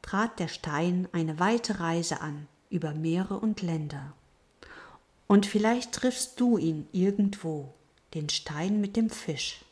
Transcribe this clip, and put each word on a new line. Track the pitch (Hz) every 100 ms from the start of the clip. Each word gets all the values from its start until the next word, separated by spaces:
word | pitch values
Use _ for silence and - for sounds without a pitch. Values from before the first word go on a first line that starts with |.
trat | - 196 226 -
der | 165
Stein | - - 147 170 180 180
eine | 170 160 156
weite | 185 233 233 196
Reise | 170 165 165 -
an, | 156 147 151 _ _
über | 175 156
Meere | 151 160 170 190 196
und | 220 208
Länder. | 175 165 151 143 139 - _ _ _ _ - - - - _ _ _
Und | 202 202
vielleicht | 214 214 240 247
triffst | - 254 247 - -
du | 247 220
ihn | 165 156 151
irgendwo, | 185 190 202 202 196 165 156 135 - _ _ _
den | 165 151
Stein | - - 147 180 208
mit | 202 214
dem | 220
Fisch. | - - 147 - - -